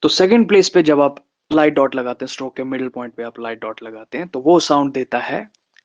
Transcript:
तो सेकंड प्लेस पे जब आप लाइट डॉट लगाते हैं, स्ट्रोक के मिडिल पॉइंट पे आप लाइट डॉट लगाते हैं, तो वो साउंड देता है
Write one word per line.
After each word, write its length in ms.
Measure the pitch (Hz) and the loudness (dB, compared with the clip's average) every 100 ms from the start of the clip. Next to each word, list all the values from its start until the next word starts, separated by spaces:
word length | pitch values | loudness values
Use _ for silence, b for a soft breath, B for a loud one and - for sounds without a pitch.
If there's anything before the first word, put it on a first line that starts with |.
तो 60 | 156 | 0
सेकंड 400 | - 185 233 208 | 2 4 4 4
प्लेस 200 | 202 185 | 4 4
पे 140 | 180 | 2
जब 180 | 156 147 | 2 4
आप 240 | 143 143 _ _ _ | 2 0 _ _ _
लाइट 240 | 156 151 | 0 2
डॉट 200 | 147 135 | 2 0
लगाते 300 | 131 123 123 | -2 -8 -8
हैं, 80 | 131 | -10
स्ट्रोक 240 | - 135 - | -10 -12 -10
के 80 | |
मिडिल 240 | 131 131 127 | -8 -6 -8
पॉइंट 260 | 123 120 | -10 -16
पे 80 | 117 | -12
आप 180 | 117 113 | -14 -12
लाइट 200 | 117 113 | -12 -10
डॉट 220 | 110 110 | -12 -14
लगाते 360 | 113 110 110 139 | -16 -18 -14 -12
हैं, 100 | - | -10
तो 120 | 131 | -4
वो 180 | 127 175 | 2 4
साउंड 320 | - 147 139 | 4 0 0
देता 260 | 135 127 120 | -2 -4 -6
है 320 | 120 147 214 _ _ _ | -6 -8 -10 _ _ _